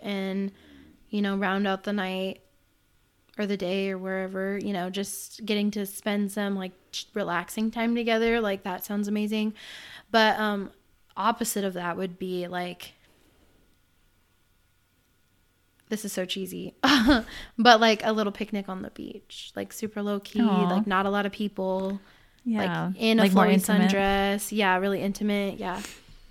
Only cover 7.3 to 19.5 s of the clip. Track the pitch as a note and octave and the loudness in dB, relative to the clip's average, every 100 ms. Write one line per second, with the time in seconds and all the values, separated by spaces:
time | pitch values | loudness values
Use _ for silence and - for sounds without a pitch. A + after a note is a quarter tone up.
7.3 | E3+ F3 - A3 A#3 A3+ A#3 A#3 A3+ A#3 | -2 -4 -2 -2 0 0 0 2 2 2
8.3 | A#3 G#3+ G3 G3+ F3+ - G#3 G#3 G#3+ G#3 | 2 0 -2 -4 -8 -4 -4 -2 -2 0
9.3 | A3 G#3+ - - - - - - A3+ A3 | 0 -2 -4 -16 -18 -18 -20 0 4 4
10.3 | G#3 G#3+ G3+ F#3+ _ _ _ _ - G#3 | 4 0 -2 -6 _ _ _ _ -2 -2
11.3 | A#3 A3+ G#3 G3 F3+ F3 E3+ F#3+ F3 F#3 | 0 -2 -2 -4 -4 -6 -4 -6 -6 -6
12.3 | F3+ F3 F3+ F3+ F3 - - _ _ _ | -6 -4 -6 -6 -10 -16 -20 _ _ _
13.3 | _ _ _ _ _ _ _ _ _ _ | _ _ _ _ _ _ _ _ _ _
14.3 | _ _ _ _ _ _ _ _ _ _ | _ _ _ _ _ _ _ _ _ _
15.3 | _ _ _ _ _ - G#3+ G3+ - F3+ | _ _ _ _ _ -10 -8 -6 -6 -6
16.3 | G3 F#3 F3+ F#3+ - C4+ C#4+ A3+ B3+ A3+ | -6 -6 -8 -10 0 4 6 6 4 2
17.3 | - - - A#3 A3 A3+ G#3+ A3 A3 G3+ | -12 -12 4 8 10 8 4 2 0 0
18.3 | G3+ G3+ G3+ G3 F#3 G3+ - - G3+ - | -4 -6 -6 -6 -10 -12 -12 -12 -14 -16
19.3 | - - | -18 -12